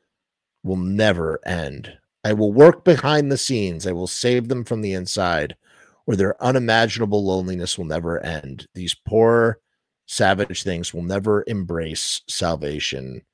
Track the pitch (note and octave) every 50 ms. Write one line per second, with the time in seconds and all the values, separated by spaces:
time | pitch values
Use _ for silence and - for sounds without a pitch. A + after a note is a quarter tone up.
0 | _ _ _ _ _ _ _ _ _ _ _ _ _ F#2 F#2+ F#2 F2+ F#2 G2 G2+
1 | A2 G#2+ F#2+ F2 E2 D#2+ D#2 - - - F2+ E2+ D#2+ C#2 C#2 C#2 - - - -
2 | _ _ _ _ - G#2+ G#2+ G#2+ G#2+ G#2 G#2 B2 D3 E3+ F3 - _ F3+ E3 B2+
3 | - C#3 D3+ D3+ D3 C#3 C#3 B2 - - C3+ A2+ G2+ F#2 E2+ D#2+ E2+ F#2+ F2+ E2+
4 | F#2 F2+ - - - B2 B2 B2 A#2 A#2 C3 B2 A#2 - A#2+ A2 G#2+ G2+ F#2+ F#2
5 | F2+ F2+ - G#2 F#2+ F2 E2+ D#2 D2+ - - - _ _ _ _ _ _ _ _
6 | _ - A#2+ F#2+ G2 G2 - - - B2 C3 C3 B2 A2+ A2 A2+ A#2 A2+ - A#2
7 | A#2 G#2 G#2 G#2 G2+ F#2+ F#2 F#2 F#2 F#2 F#2 F2+ E2+ E2 - - F2 D#2 D#2 E2+
8 | E2+ E2+ E2+ E2 - D#2 E2 D2+ D2 C2+ C2 A#1+ - - _ F#2 F2+ E2+ - -
9 | _ - G#2+ A2 A2+ A#2 A#2 A#2 A#2 A#2 A2+ - _ _ _ _ _ _ _ _
10 | _ - - - A2 F#2+ G2 F#2 G2+ - F#2 - - G2 F2+ E2+ E2+ - - E2+
11 | E2+ F2 F#2+ G2+ F#2+ G#2+ G#2 G#2 - - A#2 G2+ F#2 E2+ F2 E2 E2 D#2+ D#2 -
12 | - - - - - - - - F#2 E2+ E2 D2 D2+ D2 D2 D2 - - - C2
13 | C2 C2 B1+ - - _